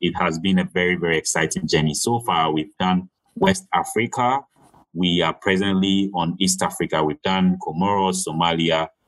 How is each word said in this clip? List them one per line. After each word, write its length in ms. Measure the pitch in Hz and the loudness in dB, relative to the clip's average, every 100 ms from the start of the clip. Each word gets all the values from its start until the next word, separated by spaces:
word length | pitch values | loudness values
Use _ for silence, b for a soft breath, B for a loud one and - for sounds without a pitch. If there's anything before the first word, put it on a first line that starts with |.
it 140 | 87 - | -4 0
has 200 | 87 80 | -2 -2
been 220 | 95 92 | 0 0
a 60 | 90 | 0
very, 300 | 90 90 85 | 0 0 0
very 220 | 85 80 | 0 -2
exciting 500 | - 82 80 92 80 | -2 -2 -2 -4 -2
journey. 260 | 82 78 | 0 0
So 260 | 71 117 120 | -2 -2 -2
far, 320 | - 85 80 | 0 0 0
we've 260 | 78 76 - | -2 -4 -2
done 320 | 92 90 92 _ _ - | 0 0 -2 _ _ 0
West 300 | 95 95 - | 2 0 -2
Africa. 680 | 85 - - 117 123 123 139 - _ _ - _ | -2 -2 -2 -2 0 0 0 -4 _ _ -20 _
We 280 | 85 90 87 | -2 2 2
are 120 | 80 | 0
presently 800 | - 98 95 101 95 98 98 98 | 0 0 2 2 2 2 2 0
on 220 | 90 85 - | -2 -2 0
East 240 | 95 - | 0 0
Africa. 420 | 87 - 82 80 | -2 -2 -2 0
We've 180 | 78 73 | 0 -2
done 340 | 98 95 92 92 82 | -2 2 2 2 -4
Comoros, 640 | 80 98 101 95 92 82 | -2 0 0 0 -2 -4
Somalia, 600 | 78 85 82 82 80 80 _ | -2 0 2 0 0 -2 _